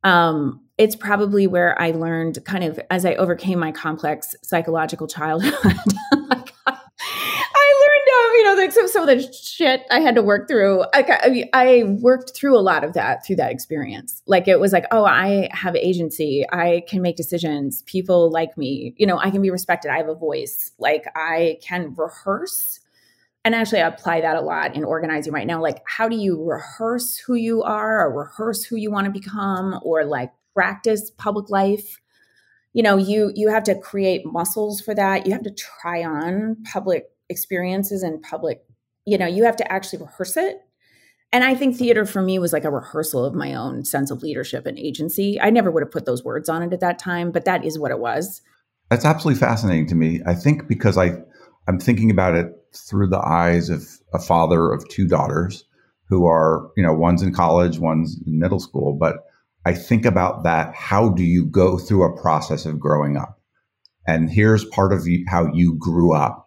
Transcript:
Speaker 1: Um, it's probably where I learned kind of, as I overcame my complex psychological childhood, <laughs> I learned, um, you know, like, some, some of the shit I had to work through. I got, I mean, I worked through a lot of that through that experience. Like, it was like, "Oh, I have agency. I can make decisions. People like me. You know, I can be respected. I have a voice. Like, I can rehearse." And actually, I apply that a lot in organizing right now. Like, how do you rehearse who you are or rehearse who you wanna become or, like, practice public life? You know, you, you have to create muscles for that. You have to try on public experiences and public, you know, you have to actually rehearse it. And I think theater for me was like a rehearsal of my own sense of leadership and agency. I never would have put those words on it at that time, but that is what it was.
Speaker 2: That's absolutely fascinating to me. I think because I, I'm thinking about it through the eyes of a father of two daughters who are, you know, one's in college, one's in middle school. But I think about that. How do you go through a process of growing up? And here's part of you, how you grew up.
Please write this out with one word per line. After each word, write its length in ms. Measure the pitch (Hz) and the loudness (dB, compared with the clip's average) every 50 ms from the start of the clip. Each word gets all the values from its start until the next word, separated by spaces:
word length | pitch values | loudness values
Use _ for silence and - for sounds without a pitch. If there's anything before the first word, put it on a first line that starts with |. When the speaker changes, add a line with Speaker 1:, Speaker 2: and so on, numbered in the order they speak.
| - | 4
Speaker 1:
Um, 560 | 196 180 175 170 165 160 151 147 135 - - _ _ _ - | 4 4 4 4 2 0 0 -2 -4 -6 -8 _ _ _ 2
it's 160 | 220 214 214 | 2 2 2
probably 500 | - - 202 208 202 208 202 202 202 196 | -4 -4 -2 0 0 0 2 2 2 2
where 340 | 185 180 175 175 175 - - | 2 2 2 2 2 2 0
I 120 | 170 165 | 0 -2
learned 520 | 165 165 165 165 165 165 165 165 156 - - | -2 -2 -2 -2 -2 -2 -2 -4 -6 -8 -10
kind 180 | - 190 185 180 | -6 -6 -4 -4
of, 160 | 160 - - - - | -4 -6 -8 -6 -4
as 160 | 180 185 180 | -2 0 0
I 80 | 185 - | 0 2
overcame 460 | - 190 175 175 - - 190 185 175 | 2 0 0 0 -2 -2 -2 -2 -2
my 120 | 165 156 | -2 -4
complex 640 | 156 - - 160 160 156 - 147 151 143 - - - - | -6 -6 -6 -8 -6 -4 -4 -4 -4 -4 -6 -14 -14 -16
psychological 680 | _ - - 170 170 175 165 160 160 156 - - 160 151 | _ -2 -2 -2 0 0 -2 -2 -2 -2 -4 -8 -10 -10
childhood, 460 | - 175 151 156 156 170 196 277 302 571 494 | -8 -6 -4 -2 -2 0 0 0 -2 2 2
<laughs> 200 | - - 719 698 - - - 831 807 - 294 - - 262 254 - - - _ _ - 269 - - - _ _ | 2 2 2 0 -2 -2 -2 0 -2 -2 -2 0 -2 -4 -4 -4 -18 -20 _ _ -6 -6 -6 -16 -20 _ _
I 760 | 932 1047 1077 1077 1077 1077 1077 1077 1047 932 - - 571 571 571 554 | -12 -10 -8 -6 -6 -6 -4 -4 -6 0 2 4 6 6 8 8
learned, 280 | 554 605 587 571 554 523 523 494 | 8 6 6 6 6 6 6 6
um, 200 | 466 466 453 480 | 4 6 6 6
you 60 | 427 | 6
know, 120 | 403 392 | 6 6
like, 160 | 381 381 330 | 4 2 4
some, 160 | - 453 466 - | 4 4 4 4
some 200 | - 415 330 285 | 2 0 4 4
of 100 | 269 247 | 4 4
the 160 | 269 254 - | 2 -6 -12
shit 480 | - - - - - 339 277 262 262 - - | -16 -16 -14 -4 0 2 2 2 0 0 0
I 100 | - 262 | 2 4
had 160 | 320 277 240 | 4 4 4
to 60 | 240 | 4
work 260 | 208 196 202 202 202 - | 4 4 2 2 0 0
through. 360 | 294 226 196 196 196 185 180 - - | 2 2 4 4 4 2 2 4 4
I 80 | 285 | 4
got, 220 | 262 - - - - | 4 4 2 4 4
I 60 | 247 | 4
mean, 200 | 262 247 240 - - | 4 2 -2 2 4
I 300 | 254 254 254 254 247 226 196 196 208 | 4 6 8 8 6 6 4 0 4
worked 360 | 240 247 254 254 254 - - | 4 4 4 4 0 -10 -12
through 220 | - - 285 269 226 | -4 2 4 6 6
a 40 | |
lot 220 | 190 190 175 156 139 | 6 4 2 2 0
of 100 | 151 175 | -2 -2
that 320 | 165 107 117 131 - - | -2 0 0 -2 -4 -4
through 120 | - 190 170 | -4 -2 -2
that 140 | 147 117 | -2 -2
experience. 720 | 120 127 - _ 160 151 135 107 104 101 - - - - _ - | -4 -8 -10 _ -8 -8 -8 -8 -10 -12 -12 -14 -16 -16 _ 2
Like, 200 | 196 185 180 196 | 2 2 4 4
it 120 | 185 165 | 4 4
was 120 | 185 202 | 4 4
like, 140 | 190 180 175 - | 2 2 0 2
"Oh, 140 | - 226 208 | 2 4 4
I 440 | 196 143 131 185 196 202 196 185 - | 4 4 2 2 2 0 0 -2 -2
have 240 | - - - 185 175 | -6 -6 -6 -2 -2
agency. 720 | - - 180 185 175 170 156 - - 160 151 135 143 135 - | 0 0 0 0 0 -2 -6 -4 -4 -4 -2 0 -2 -2 -2
I 320 | - 175 170 175 170 175 170 - | -2 0 2 2 2 0 -2 -4
can 140 | - 190 | -4 -2
make 140 | 180 175 170 | -2 -2 -4
decisions. 680 | - 160 - - 170 170 160 151 143 139 135 131 - - | -4 -6 -6 -6 -4 -4 -4 -4 -4 -4 -6 -8 -10 -14
People 480 | - - 185 185 185 185 175 170 165 | -6 -6 -6 -2 2 4 4 4 4
like 260 | 160 160 165 160 - - | 2 0 -4 -4 -6 -8
me. 360 | 147 127 139 127 120 123 123 _ | -8 -6 -6 -8 -8 -12 -2 _
You 100 | 208 202 | 0 0
know, 100 | 180 - | 2 0
I 120 | - 196 | 0 -2
can 120 | 190 196 | 0 0
be 80 | 196 190 | 0 0
respected. 420 | 180 180 180 - 175 170 - 147 | -2 -4 -2 -2 -2 -2 -2 -4
I 60 | 131 151 | -4 -4
have 120 | 160 156 | -4 -4
a 60 | 156 | -6
voice. 560 | 165 170 156 143 135 123 120 - - - - _ _ | -6 -6 -4 -4 -4 -6 -8 -10 -10 -12 -12 _ _
Like, 280 | 107 131 151 156 156 - - | -2 0 0 0 -4 -8 -10
I 420 | - 156 165 165 165 170 165 156 160 | -8 -6 -4 -2 0 0 0 -2 -4
can 340 | - - 180 180 175 151 127 | -10 -8 -8 -8 -8 -8 -8
rehearse." 840 | 170 156 170 - - - 196 196 226 339 381 - - - - - - _ _ _ _ _ _ _ _ _ _ _ _ _ | -8 -8 -8 -8 -10 -6 -6 -6 -4 -6 -8 -8 -8 -8 -8 -10 -14 _ _ _ _ _ _ _ _ _ _ _ _ _
And 120 | 226 226 | -2 0
actually, 260 | 226 226 214 226 202 | 0 -2 0 0 0
I 60 | 165 165 | 0 0
apply 340 | - - - 180 170 165 | -2 -4 -6 -2 -2 0
that 140 | 160 160 156 | 0 0 -2
a 60 | 160 | -2
lot 340 | 147 156 160 160 156 151 - | -4 -4 -4 -4 -4 -6 -6
in 80 | 139 156 | -6 -6
organizing 500 | - 165 160 165 160 156 151 151 156 151 | -4 -4 -4 -4 -4 -4 -4 -6 -6 -6
right 140 | 147 101 - | -6 -6 -4
now. 140 | 170 165 | -6 -4
Like, 200 | 160 156 - - _ - | -4 -4 -4 -6 _ -12
how 200 | - - 220 226 | -6 -4 -2 -2
do 80 | 233 | -2
you 280 | 220 202 196 180 156 156 | -2 -2 -2 -2 -2 -4
rehearse 720 | 165 147 - - - - - 226 226 240 247 240 - - - | -6 -6 -6 -8 -14 -12 -8 -4 -4 -4 -4 -6 -8 -10 -10
who 180 | - - 247 | -6 -4 -4
you 280 | 240 226 226 226 220 - | -2 -2 -2 -2 -2 -2
are 420 | - 214 214 214 220 220 214 180 | -2 -2 -2 -2 -2 0 0 0
or 120 | 147 120 143 147 | 0 -2 -4 -8
rehearse 400 | - - - 214 226 220 - - | -10 -10 -8 -6 -6 -6 -6 -8
who 120 | - 240 | -8 -8
you 160 | 220 214 214 | -6 -6 -4
wanna 200 | 208 202 196 196 | -4 -4 -4 -4
become 680 | 196 196 196 196 202 214 196 196 190 185 185 190 185 - - | -4 -6 -10 -10 -8 -6 -4 -4 -4 -4 -4 -6 -6 -6 -4
or, 200 | - 165 160 151 | -2 0 0 0
like, 260 | 143 147 131 127 135 _ _ _ _ _ | 0 -2 -4 -6 -8 _ _ _ _ _
practice 580 | 196 180 190 196 196 - 233 220 208 214 - | 0 0 0 -2 -2 -2 -2 -2 -2 -4 -10
public 380 | _ _ - 214 202 208 202 - | _ _ -6 -4 -4 -4 -4 -2
life? 500 | 202 196 196 196 202 208 202 - - - _ _ _ _ _ _ _ _ _ _ _ _ _ _ _ | 0 2 2 2 0 -2 -4 -12 -18 -20 _ _ _ _ _ _ _ _ _ _ _ _ _ _ _
You 100 | 233 226 | 0 2
know, 140 | 208 202 196 | 4 4 4
you, 340 | 196 190 208 214 214 208 202 | 2 2 2 0 0 0 -2
you 140 | 208 208 214 | 0 0 2
have 140 | 214 220 220 | 2 2 0
to 140 | 220 185 190 | 0 -2 -2
create 460 | - - - 202 196 190 185 - - | -4 -10 -6 -2 0 0 0 -2 -4
muscles 560 | 160 160 170 170 185 - 220 214 208 208 202 | -6 -6 -4 -4 -4 -4 -4 -4 -4 -6 -8
for 120 | - - 208 | -8 -6 -2
that. 300 | 208 196 196 196 185 - | 0 0 2 0 0 -2
You 80 | - 202 | -2 -4
have 100 | 247 220 | -4 -6
to 80 | 202 | -10
try 520 | 202 - - - - - - 170 175 170 170 | -12 -12 -16 -18 -18 -12 -10 -6 -6 -4 -4
on 540 | 165 156 147 156 170 185 202 214 220 220 220 220 - | -4 -6 -4 -4 -4 -4 -4 -4 -4 -6 -8 -10 -8
public 340 | - 202 196 - - 151 - - _ _ _ _ | -8 -6 -2 -2 -2 -2 -4 -10 _ _ _ _
experiences 760 | 180 - - _ 196 180 175 180 185 196 196 196 202 190 185 | -10 -10 -8 _ -6 -4 -4 -4 -4 -4 -4 -4 -6 -6 -6
and 180 | 170 160 156 | -6 -8 -8
public, 400 | 160 - - - - 160 120 - _ _ _ _ _ _ _ _ _ | -12 -12 -12 -6 -6 -6 -6 -6 _ _ _ _ _ _ _ _ _
you 120 | - 208 190 | -4 -2 -2
know, 80 | 185 | -2
you 200 | 175 175 196 226 | -2 0 2 2
have 100 | 233 220 | 0 2
to 160 | 226 226 - | -2 -4 -4
actually 320 | 190 190 190 - - 185 165 | -4 -6 -8 -8 -14 -14 -16
rehearse 340 | 143 _ _ 185 180 - 320 | -18 _ _ -10 -6 -4 -4
it. 220 | 349 392 415 - _ _ _ _ _ _ _ _ _ _ _ _ _ _ | -4 -4 -6 -10 _ _ _ _ _ _ _ _ _ _ _ _ _ _
And 120 | - 247 247 | 0 2 2
I 120 | 262 262 | 2 2
think 200 | 247 285 262 247 | 2 0 0 0
theater 300 | 247 254 233 233 214 214 | 0 2 2 4 2 2
for 160 | 202 - 202 | -2 -2 -2
me 160 | 190 185 190 185 | 0 0 0 0
was 160 | 175 170 165 | 0 0 -2
like 120 | 151 143 | -2 -2
a 40 | 156 | -2
rehearsal 560 | 143 127 - - - 147 156 156 - 131 123 | -4 -4 -6 -6 -8 -6 -6 -4 -2 -2 -2
of 80 | 135 120 | -2 -2
my 220 | 143 143 139 135 | -4 -6 -6 -6
own 280 | 127 113 135 127 131 135 | -8 -8 -8 -8 -8 -8
sense 280 | - - 139 139 139 | -4 -4 -2 -2 -2
of 100 | 139 127 | -6 -8
leadership 460 | - 160 151 131 127 - - 127 127 147 | -8 -8 -8 -8 -8 -8 -8 -8 -8 -8
and 100 | - - | -10 -8
agency. 600 | - 156 - - 147 170 - - 196 202 202 - | -8 -10 -8 -6 -8 -6 -4 -2 -2 -2 -2 0
I 100 | - 208 | 2 2
never 220 | 226 233 208 185 | 4 4 2 2
would 100 | 160 160 | 0 0
have 100 | 147 - | -2 -2
put 140 | - 160 - | -6 -8 -4
those 180 | - 123 127 - | -4 -6 -4 -6
words 260 | - 120 143 156 165 | -8 -8 -6 -4 -4
on 120 | 160 165 | -4 -4
it 100 | 170 175 | -4 -6
at 100 | 180 175 | -4 -2
that 180 | 180 175 175 - | -2 -2 -4 -4
time, 320 | - 185 175 175 175 175 | -6 -6 -6 -4 -4 -2
but 140 | 170 175 165 | -4 -2 -2
that 200 | 190 185 175 - | 0 -2 -2 -2
is 140 | 160 156 156 | -4 -6 -4
what 100 | 147 131 | -4 -4
it 100 | 127 110 | -4 -4
was. 420 | 117 117 113 139 170 196 - - _ _ _ _ _ _ _ _ _ _ | -4 -4 -4 -4 -6 -8 -10 -16 _ _ _ _ _ _ _ _ _ _
Speaker 2:
That's 140 | 117 120 - | -2 2 2
absolutely 340 | 151 156 156 - 165 135 104 | 2 2 2 2 0 0 2
fascinating 480 | - 120 117 107 110 98 87 80 78 82 | 2 0 0 0 0 0 2 0 0 2
to 80 | 90 | 2
me. 260 | 85 80 80 82 82 - 87 | 2 2 2 0 -2 0 -2
I 80 | 87 | -2
think 320 | 85 - 143 147 - - - | 0 2 0 0 0 0 -4
because 300 | 117 - - 110 92 - | -4 0 2 2 4 4
I, 140 | 92 87 85 - - _ _ - - _ _ _ _ - | 2 2 0 -4 -12 _ _ -20 -20 _ _ _ _ -4
I'm 120 | 95 90 | -4 -2
thinking 320 | - - 120 98 110 113 | 2 0 2 4 4 2
about 240 | 107 92 92 92 85 | 4 4 2 2 2
it 160 | 85 85 85 - - _ _ _ | 0 0 -2 -8 -18 _ _ _
through 320 | - - - - 98 101 92 | -20 -16 -6 -2 0 0 2
the 180 | 92 95 - | 0 0 0
eyes 440 | - 80 85 85 87 87 87 80 80 | 0 0 2 4 4 2 2 2 0
of 140 | 85 78 - - - _ _ _ - | -4 -6 -8 -12 -20 _ _ _ -8
a 60 | 87 | -6
father 520 | - - 90 85 82 80 87 82 82 82 | -2 2 2 2 4 4 4 4 4 2
of 160 | 57 - - - | 0 -2 -6 -10
two 180 | - - 98 82 | -4 -2 0 2
daughters 580 | 82 78 69 73 - 80 87 92 104 - _ _ _ _ _ _ _ _ _ _ | 2 0 0 0 -2 -2 -4 -4 -6 -10 _ _ _ _ _ _ _ _ _ _
who 180 | 95 92 87 85 | 0 4 4 4
are, 420 | 82 82 80 80 80 78 - - _ - | 4 4 4 2 2 0 -4 -8 _ 0
you 60 | 92 | 2
know, 100 | 82 80 | 2 2
one's 300 | 80 82 85 87 87 95 | 2 2 2 2 2 0
in 100 | 95 87 | -2 0
college, 460 | - 87 82 80 87 90 87 80 78 | 0 2 4 4 4 4 2 0 -2
one's 400 | 82 80 80 78 82 78 - - - 87 | -2 0 0 0 -2 -2 -6 -10 -8 -4
in 100 | 78 78 | -2 0
middle 220 | 82 92 98 95 | 0 0 0 -2
school. 340 | - - _ 71 71 71 71 | -6 -6 _ -4 -2 -2 -2
But 220 | 71 82 80 80 - - _ _ _ _ _ _ _ _ | 0 0 0 0 -2 -12 _ _ _ _ _ _ _ _
I 80 | 87 87 | -2 -2
think 320 | 87 - - 120 110 113 | -2 -2 0 0 2 2
about 380 | 120 92 92 90 92 90 - - | 2 2 2 0 0 -2 -2 -2
that. 320 | 85 82 80 80 78 - | 0 0 0 -2 -4 -8
How 340 | - - - 95 101 113 117 | -14 -6 -2 0 2 2 2
do 140 | 92 87 92 | 2 2 2
you 240 | 85 87 90 82 78 | 2 2 2 0 0
go 320 | - 98 90 95 92 90 | 2 2 2 4 2 0
through 240 | - - 104 95 90 | -2 0 2 4 4
a 180 | 87 87 - | 2 0 -2
process 460 | - 85 78 78 - - 78 76 - 80 | -2 0 0 0 0 -4 -6 -6 -4 -6
of 120 | 76 76 | -8 -4
growing 380 | - 76 76 73 73 71 71 69 | -2 0 0 0 0 -2 -2 -4
up? 240 | 64 - - _ _ _ _ _ _ _ _ _ _ _ _ _ _ | -6 -8 -14 _ _ _ _ _ _ _ _ _ _ _ _ _ _
And 240 | - 82 80 80 80 | 0 0 2 0 0
here's 340 | 80 98 107 110 110 104 104 | 2 4 6 6 6 4 2
part 280 | - - - 98 95 101 | -2 0 0 2 2 2
of 140 | 90 78 85 | 0 0 0
you, 180 | 87 85 87 90 | -2 -2 -2 0
how 240 | 90 90 85 76 | 0 0 0 0
you 240 | 71 85 87 85 80 76 | 2 2 2 2 2 0
grew 340 | 82 90 82 87 85 85 80 | -4 -2 0 2 4 4 4
up. 300 | 76 71 60 - - _ | 2 0 -2 -4 -8 _